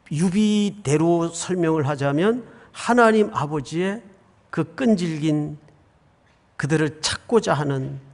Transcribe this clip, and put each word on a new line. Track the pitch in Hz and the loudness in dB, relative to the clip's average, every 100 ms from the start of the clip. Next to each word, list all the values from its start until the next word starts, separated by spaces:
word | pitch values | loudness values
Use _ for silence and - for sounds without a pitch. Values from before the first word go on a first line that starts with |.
| - | -10
유비대로 | 151 185 190 214 214 202 208 131 151 165 170 170 | -2 0 2 2 2 0 -2 -2 2 2 2 0
설명을 | 170 - 185 160 160 143 | -6 -6 -2 0 0 -2
하자면 | 143 139 143 196 247 - - - | -2 -2 0 0 0 -6 -20 -20
하나님 | - - 240 226 220 208 | -10 0 4 6 6 2
아버지의 | - 147 151 131 160 190 214 - - _ _ _ | 0 -4 -4 -6 -4 -4 -6 -12 -20 _ _ _
그 | - 151 | -6 -6
끈질긴 | - 247 202 175 156 156 151 151 151 - _ _ _ _ _ _ _ _ - | -2 2 2 0 -2 0 0 -2 -8 -18 _ _ _ _ _ _ _ _ -8
그들을 | 139 156 156 147 | -2 0 0 -2
찾고자 | - - - 226 202 | -6 -8 0 0 2
하는, | 147 143 135 135 135 - | 0 0 -4 -6 -10 -16